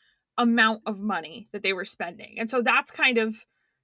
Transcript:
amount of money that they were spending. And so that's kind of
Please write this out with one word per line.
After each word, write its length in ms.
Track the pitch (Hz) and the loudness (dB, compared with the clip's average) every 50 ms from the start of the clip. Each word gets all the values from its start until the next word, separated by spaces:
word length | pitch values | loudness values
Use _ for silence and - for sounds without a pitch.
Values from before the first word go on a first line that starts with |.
| _ _ _ _ _ _ _ | _ _ _ _ _ _ _
amount 460 | 233 240 233 233 233 220 220 220 220 - | 2 2 4 4 6 4 4 2 0 -4
of 160 | 226 208 190 | -6 -6 -4
money 480 | 202 214 190 165 156 151 165 - 208 - | -4 -4 -4 -4 -6 -8 -12 -16 -14 -12
that 120 | - 202 - | -8 -4 -2
they 100 | 190 190 | -2 -2
were 100 | 180 196 | -2 -4
spending. 520 | - - - 185 175 180 208 - - - | -8 -8 -8 -8 -8 -10 -12 -16 -14 -8
And 100 | - 226 | -8 -6
so 140 | 220 269 247 | -2 -2 0
that's 300 | 226 254 233 269 285 - | 2 2 2 2 0 -2
kind 260 | - - 294 262 240 | -2 0 2 2 2
of 260 | 226 220 220 220 - - _ _ _ _ _ _ _ | 2 0 0 -4 -8 -14 _ _ _ _ _ _ _